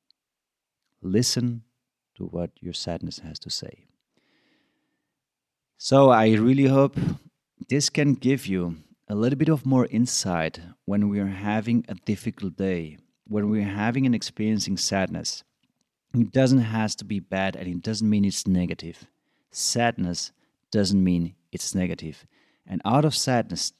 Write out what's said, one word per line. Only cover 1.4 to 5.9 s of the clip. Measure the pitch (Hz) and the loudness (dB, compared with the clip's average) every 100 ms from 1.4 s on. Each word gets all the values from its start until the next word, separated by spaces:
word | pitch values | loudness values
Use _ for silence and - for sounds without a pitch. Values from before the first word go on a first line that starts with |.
| 120 117 - _ _ _ _ | -2 -4 -12 _ _ _ _
to | _ 92 | _ -10
what | 87 85 - | -8 -8 -10
your | 87 | -12
sadness | 85 - 82 85 - | -10 -8 -8 -8 -12
has | 80 78 | -14 -16
to | - | -10
say. | - - - _ _ _ _ _ _ _ _ _ _ _ _ _ _ _ _ _ _ _ _ | -10 -10 -18 _ _ _ _ _ _ _ _ _ _ _ _ _ _ _ _ _ _ _ _
So | - | 2